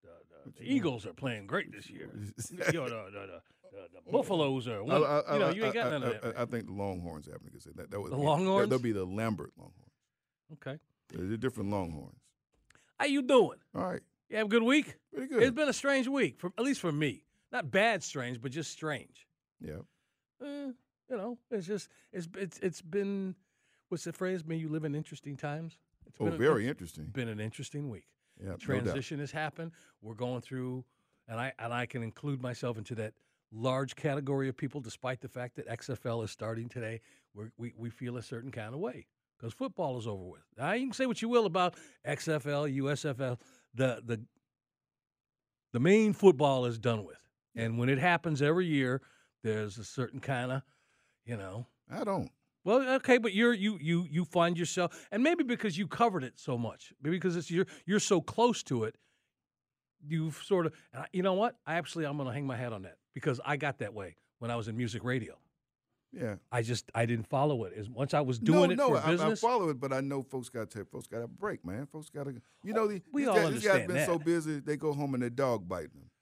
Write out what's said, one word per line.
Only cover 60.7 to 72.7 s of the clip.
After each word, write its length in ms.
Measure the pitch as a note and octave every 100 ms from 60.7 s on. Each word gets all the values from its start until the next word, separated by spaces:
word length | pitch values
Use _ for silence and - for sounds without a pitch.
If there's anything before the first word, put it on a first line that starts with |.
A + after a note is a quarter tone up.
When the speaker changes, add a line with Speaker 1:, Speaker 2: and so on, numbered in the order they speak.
| - _
Speaker 1:
and 100 | B2+
I, 40 | -
you 100 | F#3
know 100 | F#3+
what? 240 | F#3 A#3 - -
I 100 | E3
actually, 280 | E3 E3+
I'm 140 | D3+ D3
gonna 140 | C3
hang 140 | C#3+ C3+
my 100 | A#2+
hat 160 | B2
on 100 | G#2+
that 140 | F#2 - _
because 260 | C3+ D#3 B2+
I 120 | - D3
got 220 | D3 -
that 160 | G#2+
way 220 | G#2+ F#2 - _ _
when 120 | A#2
I 60 | A#2+
was 120 | A2
in 80 | A2
music 260 | A#2+ A2
radio. 360 | B2 B2+ A2 - _ _ _ _ _ _ _
Speaker 2:
Yeah. 240 | A3 A#2+ G2+ _
Speaker 1:
I 100 | A#2+
just, 280 | A2+ A#2 -
I 120 | A2+ A#2
didn't 220 | A#2 G#2+
follow 360 | C3+ D3+ C3
it. 100 | F#2+ G#2+
As, 120 | G#2
once 240 | A#2+ C#3
I 80 | D3+
was 200 | C3+ A#2+
Speaker 2:
No, 120 | A#2
Speaker 1:
doing 180 | E3+ F3+
it 40 | A#3
Speaker 2:
no, 120 | C4+
Speaker 1:
for 100 | -
Speaker 2:
I, 120 | D#3
Speaker 1:
business. 300 | F3 G#3+ G#3+
Speaker 2:
I 40 | A#3+
follow 220 | B3 F3
it, 100 | C3+
but 120 | C3+
I 80 | C3+
know 220 | C#3 C#3
folks 260 | B2+ C3 A#2+
gotta 160 | A#2 A2
take, 240 | A2 F#2
folks 160 | - -
gotta 220 | A2+ A#2+
break, 360 | - G3+ D#3+
man. 220 | E2+ G#2 D3
Folks 240 | D#3+ D3+
gotta, 240 | D3 C#3+ B2 _ _
you 100 | F#3+